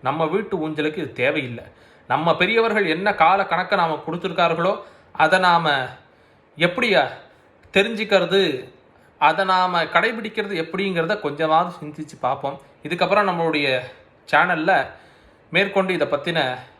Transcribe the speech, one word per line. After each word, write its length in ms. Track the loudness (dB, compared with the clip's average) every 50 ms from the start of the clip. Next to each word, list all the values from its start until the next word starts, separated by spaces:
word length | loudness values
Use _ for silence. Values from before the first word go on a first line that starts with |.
நம்ம 240 | -2 -4 -2 -2 -2
வீட்டு 420 | 0 0 -2 -2 -4 -6 -4 -4 -4
ஊஞ்சலுக்கு 300 | -4 -2 -4 -4 -4 -4
இது 140 | -8 -8
தேவையில்லை. 520 | -4 -2 0 0 0 0 -4 -6 -10 -12 -14 -18 -20 _ -20 -20 -20 -20 _ -2
நம்ம 280 | -2 0 2 0 2
பெரியவர்கள் 500 | 2 0 0 2 2 2 2 0 0 0
என்ன 280 | 0 -2 -2 -2 -2 2
கால 320 | 4 4 4 4 4 2
கணக்கை 320 | 0 -2 -4 -2 0 0 0
நாம 240 | 0 0 -2 -4 -6
கொடுத்துருக்கார்களோ 760 | -8 -8 -6 -6 -6 0 0 2 2 2 0 0 -2 -2 -2 -8 -18 -20 -20 _ _
அதை 260 | _ 0 4 4 4 4
நாம 480 | 4 4 4 4 2 2 0 0 -2 -6 -12 -18 -20 _ _ _ _ _ _ _ _ _ _ -2
எப்படியா 480 | -2 0 0 0 0 2 2 2 2 0 -4 -14 -20 -20 _ _ _ _ _ _ _ -2
தெரிஞ்சுக்கிறது, 1000 | 0 0 2 2 -2 -6 -2 2 2 2 2 2 2 2 2 2 -2 -4 -8 -14 -20 _ _ _ _ _ _ _ _ _
அதை 260 | 2 2 4 2 2
நாம 400 | 2 2 2 2 2 2 0 -2
கடைபிடிக்கிறது 680 | 2 2 2 2 2 -2 -4 -8 -8 -6 -6 -6 -4 -4
எப்படிங்கிறத 680 | -4 -4 -4 -4 -4 -2 -2 0 -2 0 0 -2 -2
கொஞ்சமாவது 540 | -4 -6 -4 -2 0 2 4 2 2 0 -6 -12
சிந்திச்சு 360 | -14 -14 -12 -12 -14 -14 -12 -6
பார்ப்போம். 400 | -4 -4 -4 -2 -4 -8 -8 -8 -18 -20 -20 _
இதுக்கப்புறம் 460 | _ -8 -2 -2 0 2 4 2 2 2
நம்மளுடைய 520 | 0 0 -2 0 0 0 0 0 0 -2 -4 -8 -18 -20 -20 _ _ _ _ 0
சேனல்ல 540 | 2 2 4 4 0 0 2 2 2 2 0 -2 -10 -20 -20 -20 _ _ _ -20 _ _ _ _
மேற்கொண்டு 420 | 0 0 0 2 0 -2 0 0
இதை 140 | 0 -2 0
பத்தின 480 | -2 -2 -4 -4 -2 -2 -2 -2 -2 -4 -8 -12 -20 -20